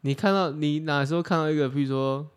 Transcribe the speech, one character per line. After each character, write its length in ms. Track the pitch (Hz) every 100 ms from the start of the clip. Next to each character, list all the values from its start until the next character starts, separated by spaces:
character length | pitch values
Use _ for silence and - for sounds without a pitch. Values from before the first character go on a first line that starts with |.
| 139
你 80 |
看 200 | 139 208
到， 180 | 196 180
你 280 | 151 151 151
哪 260 | 160 143 139
时 80 |
候 100 | 170
看 140 | 170 170
到 120 | 156
一 60 | 151
个， 140 | 139
譬 120 | 139
如 60 | 139
说 400 | 135 135 135 151